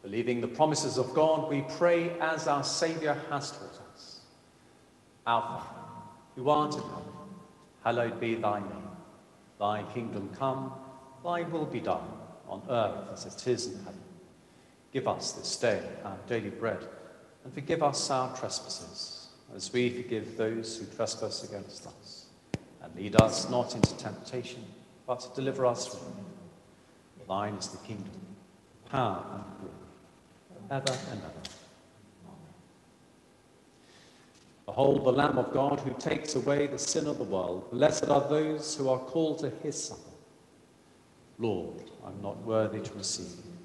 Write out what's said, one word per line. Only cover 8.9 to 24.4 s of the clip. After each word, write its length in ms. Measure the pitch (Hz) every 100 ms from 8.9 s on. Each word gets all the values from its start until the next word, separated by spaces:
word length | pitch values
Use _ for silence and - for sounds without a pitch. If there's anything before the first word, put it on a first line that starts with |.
| - - - - - - -
Thy 240 | 101 107 107
kingdom 340 | 123 110 107 98 -
come, 320 | 135 131 131 - - - - -
thy 180 | 175 175
will 220 | 165 160
be 160 | 151 117
done, 260 | - 85 - - - - -
on 160 | 98 110
earth 400 | 120 104 90 -
as 120 | -
it 240 | - - 131
is 200 | 120 -
in 100 | -
heaven. 240 | 98 - - - - - - - - - -
Give 160 | 135 120
us 240 | 90 -
this 240 | - - -
day 260 | 120 98 - -
our 140 | 104 95 -
daily 220 | 120 101
bread, 360 | - 113 95 - - - - - -
and 100 | -
forgive 300 | 135 143 165
us 280 | 147 131 -
our 260 | 135 127 -
trespasses, 920 | 123 - - - - - - - - - -
as 180 | 98 -
we 180 | 123 123
forgive 460 | 123 123 113 - -
those 420 | 110 113 110 -
who 60 | 101
trespass 480 | - 110 - 104 -
against 440 | 101 101 98 - -
us. 400 | - - - - - - - - -
And 120 | 82
lead 220 | 82 101 107
us 280 | 113 - -
not 240 | 123 117
into 220 | 117 104 -
temptation, 680 | 110 - - 127